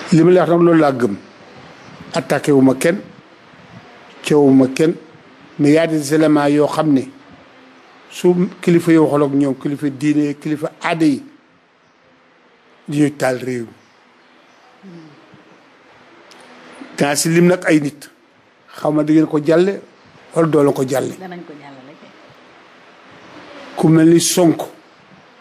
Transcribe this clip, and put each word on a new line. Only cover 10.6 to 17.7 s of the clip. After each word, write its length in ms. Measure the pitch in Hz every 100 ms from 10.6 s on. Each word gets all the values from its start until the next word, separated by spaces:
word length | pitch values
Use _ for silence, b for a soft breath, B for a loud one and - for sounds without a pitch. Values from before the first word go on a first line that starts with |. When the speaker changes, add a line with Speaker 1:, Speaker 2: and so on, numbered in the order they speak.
| 156 -
Speaker 1:
aada 240 | 165 170 156
yi, 180 | 123 - _ _ _ _ _ _ _ _ _ _ _ _ _ _ _ -
di 120 | 147
ñuy 100 | 143 143
taal 220 | 135 127
réew 260 | 123 123 110
mi. 1300 | - _ _ _ _ _ _ _ _ _ _ 196 170 156 143 _ - _ _ _ _ _ _ _ - - - - - - - - -
Danaa 180 | 143 143
si 140 | 165
lim 180 | 170 175
nag 180 | 180
ay 160 | 180